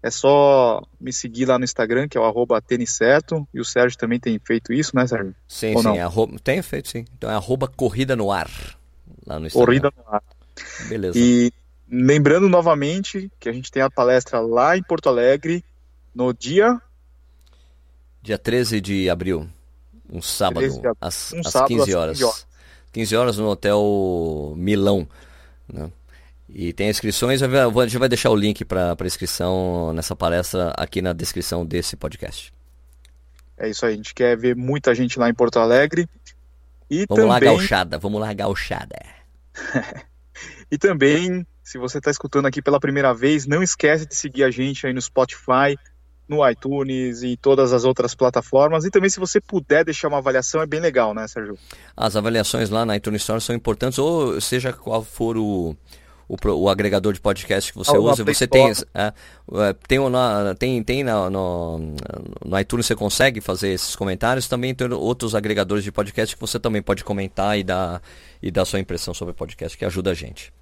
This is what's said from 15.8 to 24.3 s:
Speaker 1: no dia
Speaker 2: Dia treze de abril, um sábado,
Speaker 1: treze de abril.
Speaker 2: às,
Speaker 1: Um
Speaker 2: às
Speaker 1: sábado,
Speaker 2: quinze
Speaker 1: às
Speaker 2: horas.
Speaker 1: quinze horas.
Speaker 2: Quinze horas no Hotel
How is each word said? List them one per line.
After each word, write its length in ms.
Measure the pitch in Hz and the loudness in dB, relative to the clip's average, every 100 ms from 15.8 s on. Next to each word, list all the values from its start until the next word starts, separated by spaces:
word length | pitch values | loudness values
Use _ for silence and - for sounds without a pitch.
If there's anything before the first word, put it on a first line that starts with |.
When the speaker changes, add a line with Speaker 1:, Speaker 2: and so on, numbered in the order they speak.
| _ _ _ | _ _ _
Speaker 1:
no 180 | 120 127 | -4 -2
dia 460 | 120 123 175 220 240 _ _ _ _ _ _ _ _ _ _ _ _ _ _ | -2 0 4 4 2 _ _ _ _ _ _ _ _ _ _ _ _ _ _
Speaker 2:
Dia 160 | 107 104 | -6 -4
treze 420 | - 120 117 110 | 0 0 0 -2
de 300 | 95 98 92 | -2 0 0
abril, 400 | 87 90 85 78 - _ _ _ - - | 0 -2 -4 -6 -16 _ _ _ -20 -14
um 120 | 87 | -10
sábado, 380 | - - 98 82 | -8 -2 0 0
Speaker 1:
treze 200 | 135 123 | -2 -2
de 80 | 123 | -4
abril. 100 | 110 | -4
Speaker 2:
às, 320 | 87 - - | -6 -8 -10
Speaker 1:
Um 60 | 170 | -8
Speaker 2:
às 60 | 165 | -2
Speaker 1:
sábado, 160 | 131 135 | 2 2
Speaker 2:
quinze 220 | 117 107 | 2 2
Speaker 1:
às 60 | 90 | 0
Speaker 2:
horas. 220 | 80 80 | -2 0
Speaker 1:
quinze 60 | 123 | -2
horas. 220 | - - _ - - _ | -2 -12 _ -20 -20 _
Speaker 2:
Quinze 240 | 107 110 110 | -8 -2 0
horas 220 | 123 104 | 0 0
no 100 | 107 | -2
Hotel 1040 | 98 101 104 104 101 92 90 82 | 0 2 2 4 2 0 0 -2